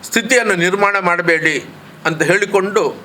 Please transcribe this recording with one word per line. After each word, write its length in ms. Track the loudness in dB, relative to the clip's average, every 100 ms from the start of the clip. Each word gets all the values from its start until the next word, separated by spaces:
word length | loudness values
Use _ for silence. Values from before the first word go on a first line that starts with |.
ಸ್ಥಿತಿಯನ್ನು 520 | -2 -4 0 0 2 0
ನಿರ್ಮಾಣ 400 | 0 2 0 2
ಮಾಡಬೇಡಿ 560 | 0 0 2 2 2 -2 -6 -20 -20 -6 -6
ಅಂತ 160 | -2
ಹೇಳಿಕೊಂಡು 600 | 0 0 2 0 0 0 -2 -4